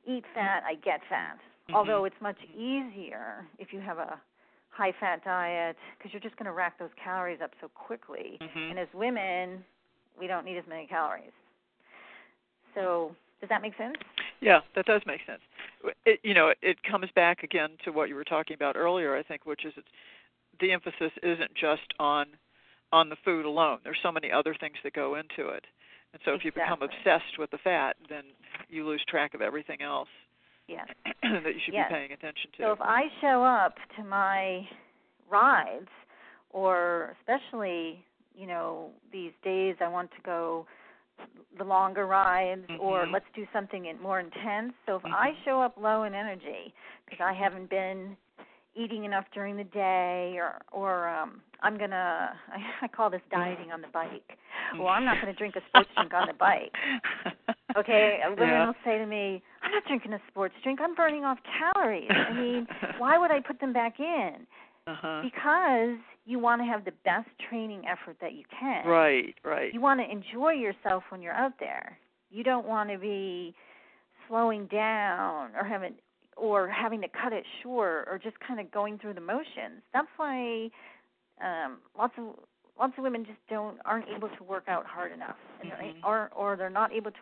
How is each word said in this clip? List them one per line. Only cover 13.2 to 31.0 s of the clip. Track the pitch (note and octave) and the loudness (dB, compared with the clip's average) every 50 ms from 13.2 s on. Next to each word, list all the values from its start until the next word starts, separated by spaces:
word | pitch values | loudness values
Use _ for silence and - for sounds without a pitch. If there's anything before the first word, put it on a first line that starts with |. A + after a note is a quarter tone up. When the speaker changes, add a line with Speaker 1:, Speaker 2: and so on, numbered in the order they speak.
| _ _ _ - | _ _ _ -12
Speaker 1:
does | - G3+ | -4 -2
that | A3 G3+ G3+ | -2 -2 -2
make | A3 - | -4 -8
sense? | - A3+ A#3+ D4 - - - - - - - - - | -8 -8 -8 -8 -10 -12 -8 -8 -8 -8 -8 -8 2
Speaker 2:
Yeah, | - - - D3+ - - - | 8 8 8 8 8 4 -4
that | G3 F#3 | -2 2
does | - G#3+ G#3 - | 4 4 2 2
make | - C#3 - - | -2 -8 -8 -8
sense. | - A2+ E2 _ _ _ - - - - _ - - - _ - | -10 -12 -14 _ _ _ -18 -16 -16 -12 _ -6 -6 -4 _ 6
It, | - G#3+ - - | 6 6 6 6
you | G#3+ G3+ | 4 6
know, | F3 D#3 D#3+ | 8 8 8
it, | - - - | 6 4 2
it | F#3 F3 - - | 0 0 0 -2
comes | - G3+ F#3+ F#3 F#3 - | -2 -2 -2 -2 2 4
back | F#3+ E3+ E3+ F3 - - | 6 6 6 4 2 -2
again | D3+ - F3 D3+ D#3 D#3 - - | -4 -2 -2 -2 -2 -4 -8 -8
to | F#3 D#3 | -4 -2
what | D3+ D3+ - | 0 0 -2
you | C#3+ | -2
were | C#3 D3+ | -6 -6
talking | - E3+ D#3 D#3 - D#3+ | -2 -2 -2 -2 -2 -4
about | D3 D3 C#3 - | -2 -2 -2 0
earlier, | - D#3+ E3+ F3+ F#3 E3+ C#3+ C#3 | 2 2 2 2 2 2 0 0
I | C3+ D3+ | -2 -2
think, | - D#3 C#3+ - | -6 -10 -10 -8
which | D#3 D3 - - | -8 -8 -8 -8
is | D#3 C#3+ | -10 -12
it's, | - - _ _ - - - - - - _ _ _ _ _ _ - | -14 -20 _ _ -20 -20 -20 -20 -20 -20 _ _ _ _ _ _ 0
the | F#3 F#3+ F#3 | 2 2 2
emphasis | F3+ - F3 D#3+ - E3 D#3+ - - - | 2 0 -4 -4 -2 -2 -2 -2 0 0
isn't | F3 E3+ E3 D#3+ - - | 0 0 0 -2 -4 -4
just | - E3 D#3 D3+ D3+ - - - - | 0 2 2 2 2 0 -8 -4 0
on, | D3+ D3 D3 D3 D3 D3 - - _ _ _ _ _ _ _ _ _ - - | 2 4 4 4 2 0 -4 -20 _ _ _ _ _ _ _ _ _ 4 6
on | E3 E3 D#3 | 6 6 6
the | D#3 - - | 2 -4 0
food | G3 F3 E3 D#3 | 2 2 2 2
alone. | D3+ D3 D#3+ E3 D3+ C3 A#2 - | 0 4 4 4 4 4 0 -4
There's | C#3+ D#3+ - - | -8 -6 -2 -2
so | F#3 E3 | 0 -2
many | D#3+ D3+ - - | -2 -2 2 4
other | C#3 D3+ D#3+ D#3 - | 4 4 2 0 -4
things | - D3+ - - - | -6 -10 -10 -8 -10
that | C#3 - | -8 -4
go | D#3 C#3 C#3 C#3+ | -2 -2 -2 -2
into | D3+ D#3 D#3 - - D3+ - | -4 -6 -8 -8 -6 -6 -6
it. | - - - - _ _ _ - - - _ _ - | -6 -8 -10 -16 _ _ _ -20 -20 -20 _ _ -16
And | - - | -6 -2
so | - C#3 | -2 -2
if | - - | 0 -2
you | D#3+ - | -4 -2
become | - E3 D#3+ F3 D3+ C#3 | -2 -2 0 0 -2 -4
Speaker 1:
Exactly. | C#3 - - - G3 D#3+ | -6 -6 0 4 4 4
Speaker 2:
obsessed | E3 - - - - | 4 4 -2 -8 -8
with | D3+ - | -8 -8
the | - D3 | -6 -2
fat, | - F#3+ F3+ D#3+ C#3 C3+ - _ - - | 0 2 2 2 2 0 -2 _ -8 -14
then | D3+ D3 C#3 C#3 C#3 _ - - - - - - | -14 -14 -14 -16 -20 _ -20 -18 -16 -16 -16 -10
you | E3 D#3 D3+ | -8 -6 -4
lose | D#3 D3+ D3 - - | -4 -4 -4 -4 -2
track | - D#3 D3 D3 - | 0 0 0 0 -2
of | C#3+ G#2+ | -2 -4
everything | G#2 C3 D3+ D3 - D3+ C#3 C#3+ | -2 -2 -4 -8 -8 -10 -8 -6
else | D3 C#3+ C#3 C3+ - - - - _ _ _ _ _ _ _ _ | -6 -4 -4 -6 -8 -12 -20 -20 _ _ _ _ _ _ _ _
Speaker 1:
Yes. | - E3 - - - - _ | -14 -12 -12 -12 -14 -14 _